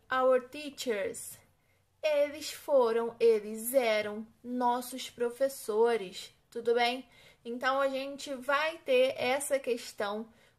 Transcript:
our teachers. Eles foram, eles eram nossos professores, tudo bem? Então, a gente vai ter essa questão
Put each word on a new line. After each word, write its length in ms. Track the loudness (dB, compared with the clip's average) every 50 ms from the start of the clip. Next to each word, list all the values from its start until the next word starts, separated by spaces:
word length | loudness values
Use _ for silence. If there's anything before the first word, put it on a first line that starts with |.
| _ -4 -2
our 340 | 2 4 4 4 4 2
teachers. 920 | -2 -14 -12 -12 -12 -10 -8 -4 -4 -2 -2 -2 -6 -6 -8 -12 -14 -16 -20 _ _ _ _ _ _ _ _ _ _ _ _ -2
Eles 500 | 0 2 2 2 0 -2 -8 -10 -10 -12
foram, 640 | -10 -2 2 4 6 6 6 2 0 -2 -2 -2 4
eles 540 | 6 6 6 4 2 -4 -10 -8 -6 0 2
eram 540 | 2 4 4 2 2 0 -2 -6 -8 -10 -14 _ _ -12
nossos 640 | -8 -4 0 0 2 0 0 -2 -8 -10 -12 -12 -12
professores, 1300 | -6 -4 -4 -4 -2 0 -2 -2 -2 -4 -6 -2 2 4 4 4 4 0 -2 -6 -12 -14 -16 -16 _ _ _ _
tudo 240 | -12 -6 0 2 4
bem? 340 | 4 4 2 0 -2 -8 _ _ -20 -20 -20 -20 _ -12
Então, 380 | -10 -8 -4 0 0 2 2
a 80 | 2 0
gente 460 | 0 -2 -6 -6 -8 -10 -8 -8 -8
vai 420 | -8 -4 -2 0 0 0 -2 -4 -6
ter 360 | -2 2 4 4 4 4 2
essa 420 | 0 0 0 0 0 -2 -2 -2 -2
questão 720 | 0 -2 -4 -4 -4 -12 -8 -6 -6 -4 -4 -6 -8 -10 -16 _ _ _ _